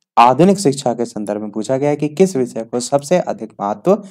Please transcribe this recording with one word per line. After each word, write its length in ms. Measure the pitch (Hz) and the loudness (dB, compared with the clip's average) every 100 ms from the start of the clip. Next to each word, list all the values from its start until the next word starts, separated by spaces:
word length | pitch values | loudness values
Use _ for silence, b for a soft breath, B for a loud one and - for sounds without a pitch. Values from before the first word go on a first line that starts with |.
| _ - | _ 4
आधुनिक 400 | 120 127 185 196 | 6 6 4 4
शिक्षा 360 | 196 135 123 | 0 0 -4
के 100 | 113 | -4
संदर्भ 360 | 117 - 101 104 | -6 -6 -6 -6
में 100 | 107 | -6
पूछा 260 | 101 104 135 | -8 -4 -2
गया 140 | 143 | -2
है 60 | 147 | -2
कि 120 | 151 | -4
किस 280 | 147 190 135 | 0 0 0
विषय 280 | 120 120 | -4 -6
को 160 | 113 123 | -8 -8
सबसे 380 | 123 139 139 180 | -2 -4 0 -2
अधिक 340 | - 101 110 - | -2 -8 -12 -8
महत्व 440 | 101 104 - 214 B | -6 -2 0 0 B